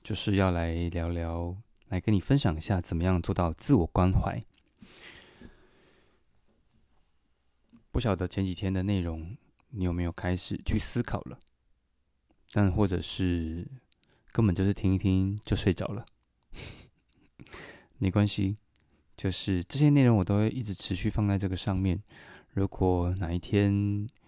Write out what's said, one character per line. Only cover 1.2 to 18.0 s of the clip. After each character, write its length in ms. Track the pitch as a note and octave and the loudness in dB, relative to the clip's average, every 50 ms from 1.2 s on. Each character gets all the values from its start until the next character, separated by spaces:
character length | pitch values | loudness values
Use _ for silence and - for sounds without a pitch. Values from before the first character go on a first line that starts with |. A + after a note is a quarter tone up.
| E2 E2 E2 E2+ E2+ F2 F#2 G2+ - _ _ _ _ - | -4 -4 -4 -4 -6 -6 -8 -10 -14 _ _ _ _ -6
来 120 | F#2+ F2 | -6 -2
跟 140 | - A2+ G#2 | 2 2 2
你 40 | F2+ | 2
分 200 | - - C#3 C#3+ | 4 2 2 2
享 180 | - F#2+ D#2 | 4 0 -2
一 20 | D#2+ | -2
下 220 | - - G2+ F2 | -2 -2 -2 -2
怎 160 | - - E2+ | -2 -2 -2
么 80 | E2 F2 | 0 2
样 160 | F#2 F#2 F#2 | 2 2 2
做 140 | - - F#2 | 0 -2 0
到 180 | - F2 E2 | 0 0 -2
自 220 | - - - - C#3+ | -2 -4 0 2 4
我 120 | F#2+ E2 | 4 4
关 240 | - - F#2+ F2+ F#2 | 2 2 2 4 4
怀。 320 | F#2 - - F#2+ - A#2 - _ _ _ _ _ _ _ - - - - - - - - - - - - - - - - _ _ _ _ _ _ _ _ _ _ _ _ _ _ _ _ _ _ _ _ _ _ _ _ _ _ _ _ _ _ _ _ _ _ _ _ _ _ _ _ _ _ _ - _ _ | 4 2 2 0 -4 -6 -10 _ _ _ _ _ _ _ -20 -20 -20 -20 -20 -20 -20 -20 -20 -20 -20 -20 -20 -20 -20 -20 _ _ _ _ _ _ _ _ _ _ _ _ _ _ _ _ _ _ _ _ _ _ _ _ _ _ _ _ _ _ _ _ _ _ _ _ _ _ _ _ _ _ _ -20 _ _
不 100 | - B2 | -4 -2
晓 160 | A#2+ A2 F#2+ | 0 0 0
得 100 | E2+ F#2 | 0 -2
前 200 | F2 - G2+ G2 | -4 -2 -2 -2
几 80 | F#2 F2 | -2 -4
天 180 | - G2 F#2+ | -4 -4 -2
的 100 | F#2+ F#2 F#2 | -2 -2 0
内 180 | G#2 G#2 F#2 | 0 0 0
容， 340 | E2+ E2 D#2+ E2 D#2+ F2+ A#2+ - _ _ _ _ _ _ | -2 -4 -6 -6 -8 -10 -12 -14 _ _ _ _ _ _
你 120 | C3+ G2+ F#2 | -6 -2 -2
有 80 | F2 | -2
没 120 | E2+ F2 F2 | 0 0 -2
有 60 | E2+ | -4
开 240 | - - - F2+ F2+ | -4 -4 -2 -2 -2
始 220 | F2+ - - - - - | -2 -4 -6 -8 -6 -2
去 140 | - - G#2+ | -2 -2 -2
思 240 | - - - A#2+ | -2 -2 -4 -4
考 180 | - - - - | -4 -4 -6 -6
了？ 180 | - - - - _ _ _ _ _ _ _ _ _ _ _ _ _ _ _ _ _ _ _ _ _ _ | -6 -10 -16 -18 _ _ _ _ _ _ _ _ _ _ _ _ _ _ _ _ _ _ _ _ _ _
但 200 | - G#2 G2+ F#2+ | 2 2 4 4
或 140 | E2+ G#2 G#2 | 4 2 2
者 120 | F2+ F2+ F2 | 2 2 -2
是 680 | - - - - F#2 F2+ F2 E2+ D#2+ D#2+ E2 F2 - - C3+ - _ _ _ _ _ _ _ _ _ _ | -4 -6 -4 0 0 0 2 0 -2 -4 -6 -8 -10 -12 -14 -20 _ _ _ _ _ _ _ _ _ _
根 160 | - A#2 A2 | 0 2 2
本 100 | G2 E2+ | 2 2
就 80 | F#2+ F#2+ | 2 2
是 80 | G2+ | 0
听 220 | G2 - - F#2+ G2 | 0 2 2 2 2
一 20 | |
听 420 | F#2+ - F#2+ F#2 F#2+ F#2+ G2 G2+ G#2 - | 2 2 2 2 2 2 0 -2 -6 -2
就 100 | - G#2 | -2 -2
睡 160 | - - G2 | 0 2 0
着 160 | E2+ - - - | 0 0 -4 -6
了。 180 | G2+ G#2+ - - _ _ _ _ _ _ _ - | -6 -10 -12 -14 _ _ _ _ _ _ _ -18
<laughs> 1500 | - - - - - - - _ _ _ _ _ _ _ _ _ _ - - - - - - - - - _ _ _ | -16 -16 -14 -16 -16 -18 -20 _ _ _ _ _ _ _ _ _ _ -20 -20 -20 -18 -18 -18 -18 -20 -20 _ _ _
没 120 | - | -2